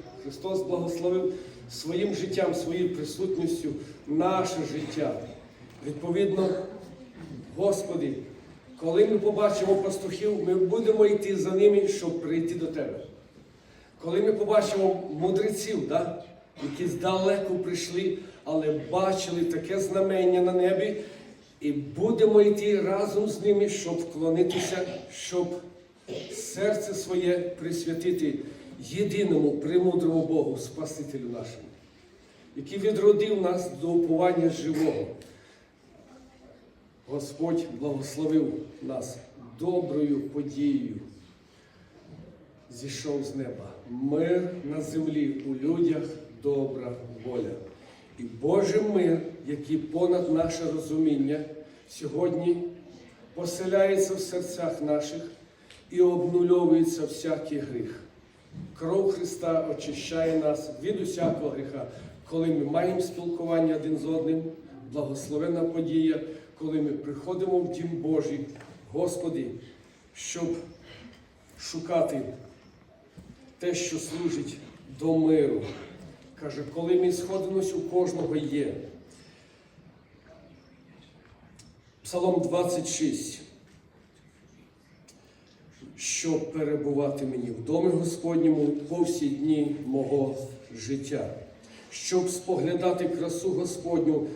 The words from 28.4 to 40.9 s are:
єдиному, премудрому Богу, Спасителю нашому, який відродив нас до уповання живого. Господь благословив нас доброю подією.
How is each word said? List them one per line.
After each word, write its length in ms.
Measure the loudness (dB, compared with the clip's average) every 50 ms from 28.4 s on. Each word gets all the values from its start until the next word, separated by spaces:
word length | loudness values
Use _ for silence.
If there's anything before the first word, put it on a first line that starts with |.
| -8 -12 -14 -16 -18 -18 -18 -16
єдиному, 720 | -14 -8 -4 -2 -2 0 0 0 2 2 4 4 4 2
премудрому 720 | 2 0 0 2 2 4 4 4 4 4 2 4 4 2 2
Богу, 320 | 2 2 2 2 0 -2
Спасителю 720 | -4 -6 -8 -8 -8 -8 -8 -8 -8 -10 -8 -8 -8 -8 -8
нашому, 380 | -8 -8 -10 -12 -12 -14 -16 -18 -20 -20 -20 -20 -20 -20 -20 -20 -20 -20 -20 -20 -20 -20 -20 -16 -14
який 240 | -12 -10 -8 -6 0
відродив 600 | 0 2 2 6 8 8 8 8 4 2 2 2
нас 280 | 2 2 2 0 -2 -4 -6 -4
до 80 | 0 2
уповання 600 | 4 4 4 4 4 4 4 4 4 4 2 2
живого. 580 | 2 0 -2 -2 0 2 2 2 2 0 -4 -6 -8 -14 -18 -20 -20 -20 -20 -20 -20 -20 _ _ _ _ _ -20 -20 -20 -20 -20 -20 -20 -20 -20 -20 -20 -20 -20 -20 -20 -20 -20 _ _ _ _ _ _ _ -8
Господь 560 | -8 -8 -8 -8 -4 -4 0 0 0 0 0 -4 -6 -6
благословив 720 | -4 -4 -2 -4 -6 -6 -4 -2 0 4 4 4 4 2 0 -4 -8 -10 -14 -12
нас 360 | -8 -6 -6 -6 -6 -8 -12 -14 -18 -20 -20 -20 -20 -18 -10 -4
доброю 600 | -2 0 0 0 0 0 0 0 2 2 2 0
подією. 760 | -2 -4 -4 -6 -6 -4 -2 0 2 2 2 2 0 -4